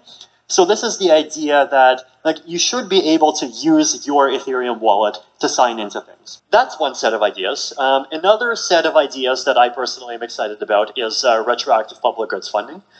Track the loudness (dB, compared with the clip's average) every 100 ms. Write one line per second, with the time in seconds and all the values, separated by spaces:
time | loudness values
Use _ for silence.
0 | _ -20 -20 _ _ 2 2 2 -2 -2
1 | 2 2 2 -6 0 2 2 4 4 4
2 | -4 _ -4 -4 -6 -4 -2 -2 0 0
3 | 2 4 2 0 -6 -4 2 4 2 -2
4 | -2 2 2 0 -4 -4 -4 -2 0 2
5 | 0 -2 -16 _ -4 2 0 0 -8 -10
6 | -14 -20 -20 -20 _ 2 2 -2 -4 -2
7 | -2 0 0 0 -4 -4 -8 -2 2 2
8 | 0 -2 2 2 2 -4 0 2 4 2
9 | 0 -2 -2 -2 0 2 2 2 -8 -8
10 | -12 -12 -10 -8 -8 -6 0 0 0 -4
11 | -6 -2 0 0 0 -4 0 0 0 -4
12 | -4 -4 -6 -6 -6 -6 -6 -14 _ _